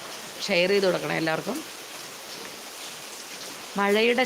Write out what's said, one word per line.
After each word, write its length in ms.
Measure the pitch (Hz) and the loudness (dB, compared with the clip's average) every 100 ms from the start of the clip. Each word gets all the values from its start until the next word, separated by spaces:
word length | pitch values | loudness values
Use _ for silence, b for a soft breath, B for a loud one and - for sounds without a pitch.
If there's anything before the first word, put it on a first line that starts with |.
| - - - - - | -10 -10 -10 -6 2
ഷെയർ 240 | 175 185 | 4 6
ചെയ്ത് 140 | 202 190 | 6 6
കൊടുക്കണം 280 | 160 151 165 | 4 2 0
എല്ലാവർക്കും. 360 | 160 160 160 294 - - - - - - - - - - - - - - - - - - - - - 196 | 2 0 0 -4 -6 -12 -12 -12 -12 -12 -12 -12 -12 -12 -12 -12 -12 -12 -12 -12 -12 -10 -10 -10 -6 0
മഴയുടെ 460 | 202 208 233 247 | 4 6 6 4